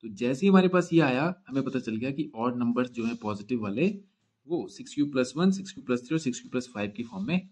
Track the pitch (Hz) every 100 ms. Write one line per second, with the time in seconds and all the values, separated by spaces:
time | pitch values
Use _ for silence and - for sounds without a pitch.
0 | 113 101 120 135 196 190 185 185 175 165
1 | 147 127 160 185 - 135 135 131 117 110
2 | 127 139 98 110 120 123 120 120 123 120
3 | 113 117 107 101 104 123 104 104 185 208
4 | - _ _ _ 135 170 - - 123 -
5 | 143 131 127 147 185 190 - - - 123
6 | - 160 139 120 - 131 123 107 104 101
7 | 117 95 107 180 -